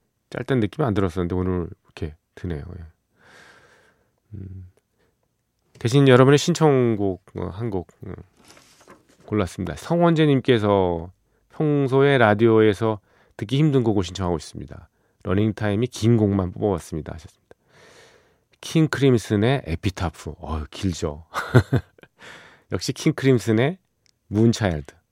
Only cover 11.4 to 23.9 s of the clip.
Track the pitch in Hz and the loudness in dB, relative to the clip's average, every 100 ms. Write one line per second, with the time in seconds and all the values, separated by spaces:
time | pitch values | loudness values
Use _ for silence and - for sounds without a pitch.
11.4 | _ - 156 147 139 135 143 139 110 104 | _ -4 -2 0 0 2 4 4 4 6
12.4 | 117 110 110 98 113 107 _ _ _ - | 4 6 4 2 -2 -4 _ _ _ -14
13.4 | 101 135 156 135 113 104 90 92 90 82 | -4 0 2 2 2 0 -2 -4 -4 -4
14.4 | - - 71 - - _ _ _ - 95 | -6 -16 -16 -18 -20 _ _ _ -4 0
15.4 | 110 101 104 101 123 - 110 120 107 98 | 0 -2 -2 -2 -4 -2 2 4 4 0
16.4 | 90 98 104 90 - 80 73 78 - _ | -2 -4 -2 -2 -6 -12 -10 -14 -18 _
17.4 | _ _ _ _ - - - _ _ _ | _ _ _ _ -20 -20 -20 _ _ _
18.4 | _ _ - 165 156 - 139 123 - 107 | _ _ -4 0 0 2 2 2 2 0
19.4 | 110 139 - 82 104 - 87 - - 71 | 0 -2 -4 -6 -4 -4 -8 -8 -14 -14
20.4 | 80 78 76 - 98 82 82 76 - - | -8 -8 -8 -6 -6 -4 -6 -8 -12 -12
21.4 | - 127 - 127 - _ - _ - - | 2 2 2 -4 -6 _ -20 _ -20 -20
22.4 | - - _ 95 - 127 160 - 135 127 | -20 -20 _ -8 -8 -2 -2 0 2 2
23.4 | 117 110 131 190 _ | 2 0 0 -4 _